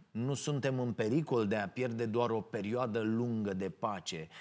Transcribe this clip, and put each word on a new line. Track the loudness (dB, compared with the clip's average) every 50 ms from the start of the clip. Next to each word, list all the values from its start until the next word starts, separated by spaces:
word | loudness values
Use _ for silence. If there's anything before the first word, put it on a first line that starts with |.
| -16 -8
nu | -4 -2 0 0 -2
suntem | -2 0 0 0 0 2 0 2 2
în | 0 0 0
pericol | 0 0 2 2 2 2 2 2 2 4
de | 4 2
a | 0 0 -2
pierde | -2 -2 -2 -2 0 -2 -2
doar | 0 2 2 2 2
o | 2 -2
perioadă | -2 -4 -6 -4 -2 -2 -2 -2 -2 0 0 0
lungă | 2 2 2 2 2 0 0 0 0 0 0
de | -2 -2 -4
pace. | -2 -2 -2 -2 -2 -4 -6 -6 -6 -6 -8 -10 -14 -18